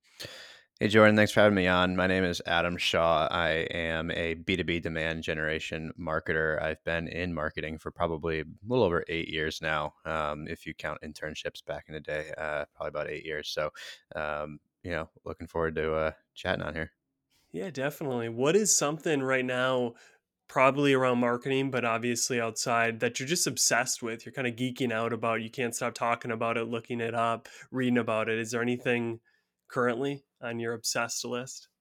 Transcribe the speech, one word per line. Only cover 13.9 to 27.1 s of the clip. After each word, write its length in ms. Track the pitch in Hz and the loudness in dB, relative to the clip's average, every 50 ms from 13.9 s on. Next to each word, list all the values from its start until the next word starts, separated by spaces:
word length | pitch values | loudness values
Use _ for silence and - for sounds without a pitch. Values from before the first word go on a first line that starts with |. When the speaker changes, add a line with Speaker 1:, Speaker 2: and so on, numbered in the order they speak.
| - - _ - - | -18 -18 _ -14 -10
Speaker 1:
um, 460 | 78 76 76 76 73 76 78 76 73 _ _ _ _ - | -8 -6 -4 -4 -6 -6 -8 -10 -14 _ _ _ _ -10
you 100 | 92 85 | -6 -6
know, 180 | 78 80 - _ _ - | -6 -6 -8 _ _ -12
looking 200 | 82 82 - 87 | -12 -12 -12 -12
forward 280 | - - 82 82 80 78 | -6 -2 -2 -2 0 0
to, 180 | 78 78 78 78 | -2 -2 0 0
uh, 200 | 80 78 78 78 - _ _ _ | 0 0 -2 -2 -6 _ _ _
chatting 280 | - - 90 92 87 87 | -8 -4 -4 -2 -2 -4
on 100 | 76 78 | -6 -6
here. 200 | 82 80 - _ _ _ _ _ _ _ _ _ _ _ _ - | -6 -6 -8 _ _ _ _ _ _ _ _ _ _ _ _ -10
Speaker 2:
Yeah, 160 | 170 190 190 | -10 -8 -8
definitely. 600 | 139 131 131 147 151 - 165 139 127 120 117 113 | -6 -4 -4 -4 -4 -6 -6 -4 -2 -2 -2 -4
What 260 | 113 117 127 147 170 | -2 0 2 4 4
is 180 | 208 220 - - | 4 4 4 2
something 480 | - 151 143 156 156 - 175 156 139 131 | 2 2 0 -2 -2 0 0 0 2 2
right 220 | 131 131 131 127 | 2 2 2 2
now, 480 | 127 127 123 127 131 131 127 123 117 120 - - - _ _ _ _ _ _ _ - | 0 0 0 2 2 2 2 0 0 -4 -8 -18 -20 _ _ _ _ _ _ _ -4
probably 460 | - 143 131 135 131 143 143 143 135 | 2 4 6 6 6 4 4 4 4
around 240 | 131 131 127 123 120 | 4 4 4 2 2
marketing, 540 | 123 120 120 120 - 139 135 135 135 135 127 | 2 2 0 0 -2 0 0 0 0 0 -2
but 120 | 123 117 | 0 0
obviously 560 | 117 113 113 117 120 120 120 - - 131 120 | 0 0 0 0 -2 -2 0 -2 -2 0 0
outside, 600 | 113 113 110 - - 135 120 117 113 117 113 113 | -2 -2 -2 -4 -2 0 2 2 2 2 0 0
that 180 | 127 120 123 - | -2 -2 -2 -2
you're 80 | 131 | -4
just 220 | 135 175 175 - 160 | -2 0 0 0 0
obsessed 520 | 123 - - - - 117 127 143 - - | 0 2 2 4 4 2 2 0 -2 -4
with, 240 | 123 113 117 117 - | -4 -6 -6 -8 -10
you're 80 | 120 - | -12 -6
kinda 200 | - 131 123 117 | -4 -4 -2 -2
geeking 400 | 110 127 127 127 - 143 120 110 | -2 -4 -4 -2 0 0 0 0
out 200 | 110 117 117 117 | 0 0 0 -2
about, 300 | 107 113 113 113 113 113 | 0 0 0 0 0 -2
you 80 | 113 | -4
can't 240 | - - 123 117 113 | -6 -4 -4 -2 -2
stop 180 | - 131 120 113 | -2 -4 -4 -4
talking 380 | - 123 117 120 120 - 123 | -2 0 0 0 0 0 -4
about 260 | 113 110 117 113 113 | -4 -2 0 0 0
it, 100 | 117 117 | -2 -2
looking 340 | 117 120 117 110 - 127 120 | -4 -4 -6 -6 -4 -4 -4
it 160 | 117 113 | -2 -2